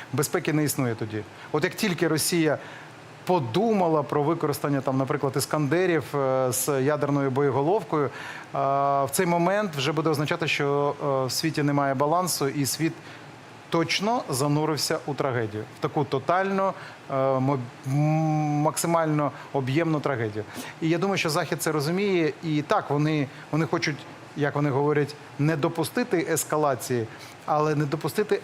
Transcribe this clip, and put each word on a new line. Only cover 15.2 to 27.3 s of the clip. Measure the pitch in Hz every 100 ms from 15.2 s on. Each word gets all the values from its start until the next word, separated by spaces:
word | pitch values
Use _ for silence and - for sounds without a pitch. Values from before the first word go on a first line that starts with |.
| 139 123 110 107 110 -
в |
таку | 147 156
тотальну, | 139 139 135 175 190 196 196 - - - -
е, | 139 135 131
мо-, | 131 143 120 - 135
м-, | 143 151 156 156 156 151 147
максимально | 151 - 170 170 156 151 143 - -
об'ємну | 139 127 139 165 151
трагедію. | 147 127 110 104 - - - -
І | 160
я | 165
думаю, | 196 190
що | 170
Захід | 160 165 156
це | 165
розуміє, | 151 143 180 202 180 156 -
і | 165 151
так, | 147 208 -
вони, | 143 151 151 131 - -
вони | 151 160
хочуть, | 170 170 143 - - - -
як | 143 143
вони | 147
говорять, | 135 147 147 143 - - -
не | 147 160
допустити | 165 165 156 240 247 170 160
ескалації, | 160 - 156 151 123 - 123 110 - -